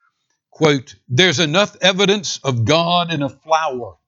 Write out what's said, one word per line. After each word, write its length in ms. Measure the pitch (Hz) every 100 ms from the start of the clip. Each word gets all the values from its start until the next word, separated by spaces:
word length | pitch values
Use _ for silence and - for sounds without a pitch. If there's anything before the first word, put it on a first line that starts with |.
| _ _ _ _ _ -
quote, 380 | 156 139 - - -
"There's 320 | 127 185 143
enough 380 | 156 175 208 -
evidence 580 | 180 190 196 208 147 -
of 220 | 139 120 113
God 480 | 160 170 175 170
in 80 | 156
a 80 | 139
flower 680 | - 156 160 156 127 107 -